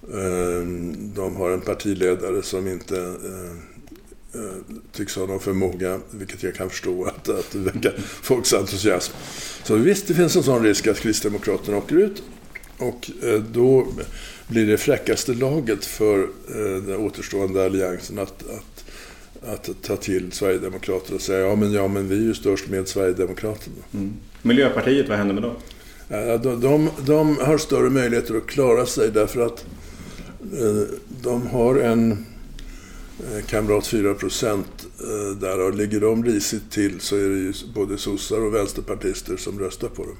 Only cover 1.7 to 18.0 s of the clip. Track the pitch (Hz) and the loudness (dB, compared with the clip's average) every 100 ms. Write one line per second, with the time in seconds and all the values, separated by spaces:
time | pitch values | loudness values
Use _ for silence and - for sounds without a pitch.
1.7 | 101 104 95 92 90 90 95 92 95 95 | -4 -2 2 2 2 0 -4 -2 -4 -4
2.7 | 90 - 95 90 90 92 95 90 85 78 | -6 -6 -6 -6 -8 -12 -12 -12 -14 -16
3.7 | - - - - - - 123 107 95 - | -20 -20 -20 -20 -20 -16 -12 -10 -12 -14
4.7 | 110 - - 101 - 95 98 101 95 95 | -18 -16 -10 -8 -4 -4 -4 -2 0 0
5.7 | 87 92 92 - 107 95 - 92 - 95 | 0 -4 -4 -8 -14 -12 -6 -6 -4 -6
6.7 | - - 90 90 - - 101 - 101 95 | -6 -4 -2 -4 -6 -4 -4 -4 -2 -2
7.7 | 120 104 - 101 - - 127 120 107 98 | 0 -2 -2 -10 -10 0 2 4 2 2
8.7 | 98 104 90 - - - - - - - | 0 2 2 -2 -10 -14 -12 -12 -12 2
9.7 | 110 135 202 - 170 175 175 135 117 113 | 4 6 4 2 4 4 4 4 6 6
10.7 | 98 110 101 117 107 110 104 - 95 - | 4 4 2 2 0 0 -2 -2 -2 0
11.7 | 101 98 151 208 202 - - - - - | -2 2 4 4 2 -14 -18 -18 -18 -18
12.7 | - 127 120 - - 120 110 113 117 127 | -6 -6 -4 -12 -6 0 0 0 4 6
13.7 | 131 123 - - - - - - 113 107 | 6 4 -4 -8 -10 -14 -16 -2 2 4
14.7 | 107 - 127 - 107 - 120 131 156 117 | 4 4 2 2 0 0 0 2 0 0
15.7 | 101 - - 107 101 92 - - 117 104 | -2 -2 0 4 4 2 -4 -12 -4 -2
16.7 | 95 98 98 104 - 101 101 95 95 92 | -2 -4 -2 -2 -4 -6 -2 0 2 2
17.7 | 95 92 90 | 2 0 -2